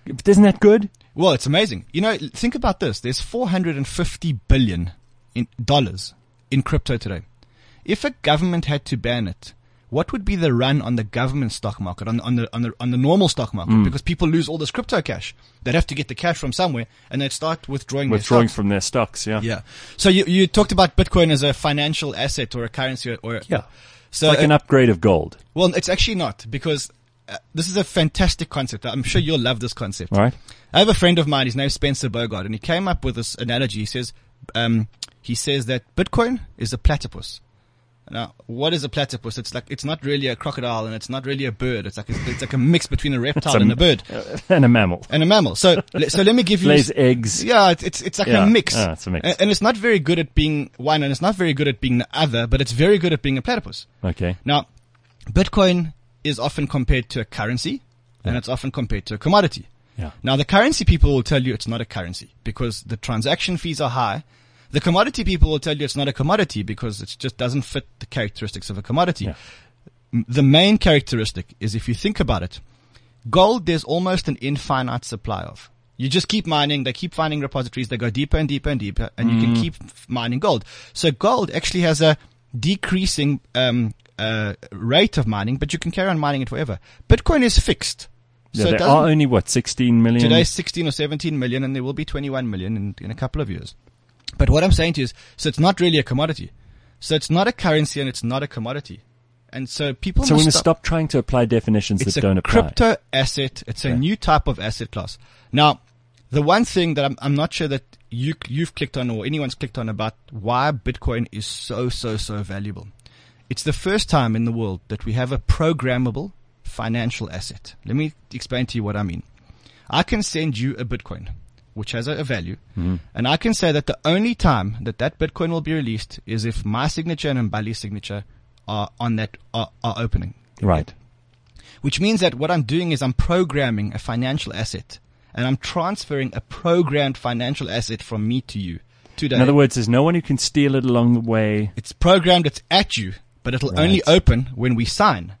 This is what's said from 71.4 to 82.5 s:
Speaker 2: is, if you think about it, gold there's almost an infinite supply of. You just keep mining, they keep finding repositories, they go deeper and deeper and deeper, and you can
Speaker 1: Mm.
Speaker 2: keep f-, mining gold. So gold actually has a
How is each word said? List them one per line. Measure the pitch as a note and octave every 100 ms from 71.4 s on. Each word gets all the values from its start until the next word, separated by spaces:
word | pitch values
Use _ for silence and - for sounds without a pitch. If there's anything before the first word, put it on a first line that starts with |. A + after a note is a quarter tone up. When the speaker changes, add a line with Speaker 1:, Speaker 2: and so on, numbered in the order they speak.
| - -
Speaker 2:
is, | G#2+
if | G#2+ A2+
you |
think | A2+ G3+ G#3
about | D#3+ G#2
it, | F2 - - _ _ _ _ _ A#2+
gold | D#3+ F#3+ A#3+ E3
there's | D#3+ -
almost | E3 F#3 F#3 -
an | C#3
infinite | C3+ C#3+ - C3 B2+ A#2+ -
supply | G#2+ - G2
of. | D#2+ - - _ _ -
You | C3
just | E3+ -
keep | G#3+ E3
mining, | D3+ C#3+ D3
they | C3
keep | B2 F3+ -
finding | D#3 D3
repositories, | C#3 C3+ B2 C3 A#2+
they | A#2+
go | A#2
deeper | A2 C#3+ D#3+
and | D3+
deeper | C#3 D3
and | C3+
deeper, | G#2 G2 A2+ -
and | A#2
you | A#2
can | A2+ A#2
Speaker 1:
Mm. |
Speaker 2:
keep | E3 -
f-, | - - -
mining | B2 A#2+ B2
gold. | G3+ B2+ - - -
So | - E3
gold | B2+ G3+ B3 G3
actually | D#3 - F3+
has | F3 D3+
a | D#3+ D3+ - _ _